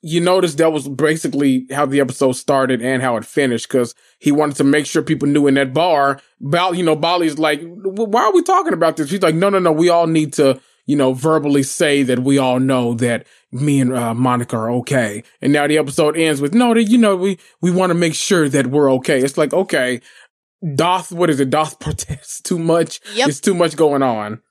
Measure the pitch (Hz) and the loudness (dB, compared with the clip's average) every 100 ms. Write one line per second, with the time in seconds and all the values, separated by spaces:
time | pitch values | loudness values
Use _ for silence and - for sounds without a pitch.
0 | 170 170 175 190 180 143 160 156 135 135 | -4 -2 2 2 2 2 0 0 -6 -2
1 | 151 160 160 135 143 127 127 131 143 139 | 0 0 -2 0 2 0 -2 -4 0 0
2 | 131 123 135 127 - 139 131 127 120 131 | 0 0 0 0 -2 0 0 -2 -2 -2
3 | 127 117 107 - 139 117 - 131 120 - | -2 -4 -4 -2 -2 -2 -2 -2 -2 -6
4 | _ _ - 143 151 139 139 147 139 165 | _ _ 0 0 0 0 0 0 0 -4
5 | 151 156 143 147 143 135 135 135 180 151 | -2 -2 0 2 2 2 0 0 2 2
6 | 139 139 _ _ 143 170 185 175 170 151 | 2 -2 _ _ -4 0 0 0 0 0
7 | 165 180 165 143 156 147 170 175 196 196 | 0 0 -2 0 -2 -2 -6 -10 -8 -6
8 | 220 220 427 370 349 381 339 170 165 160 | -2 0 2 2 2 0 0 0 0 0
9 | 143 196 180 160 196 196 175 156 175 170 | -4 0 0 2 2 2 2 2 2 2
10 | 165 160 156 - 139 135 _ _ - 147 | 2 0 0 2 2 2 _ _ -4 0
11 | 131 131 147 156 147 143 135 - 160 143 | 0 0 0 0 2 0 0 -2 0 2
12 | 131 127 127 139 131 127 131 131 120 117 | 2 0 2 2 2 0 2 0 0 -2
13 | 120 117 - _ _ 127 147 139 127 127 | -2 -2 -8 _ _ -4 0 2 2 0
14 | 117 117 127 123 120 113 113 123 120 139 | -4 0 0 0 -2 -4 -2 -4 0 0
15 | 113 104 - _ 135 147 147 151 139 139 | 0 -6 -14 _ 0 0 2 0 0 0
16 | 151 160 160 143 143 208 247 226 220 247 | 0 2 0 0 0 2 4 2 4 4
17 | 220 190 190 185 _ _ 170 180 185 170 | 4 2 -2 -4 _ _ 0 2 2 2
18 | 175 151 - 185 147 139 123 143 139 131 | 0 -2 0 2 2 0 0 2 2 2
19 | 131 143 131 135 151 170 190 151 127 123 | 0 0 0 0 0 0 0 -2 -2 -4
20 | - - - _ _ _ 175 139 165 185 | -10 -20 -20 _ _ _ -8 -2 0 0
21 | 175 170 175 139 135 147 156 - - 143 | -4 -2 0 0 0 0 -2 -6 -10 -8
22 | - 143 - - - 175 165 165 165 - | -8 -12 -12 -16 -6 -4 0 0 0 -6
23 | - 208 240 139 - 175 170 156 156 143 | -12 -2 -2 0 -2 0 0 2 0 2
24 | 135 113 104 107 _ | 0 -2 -6 -10 _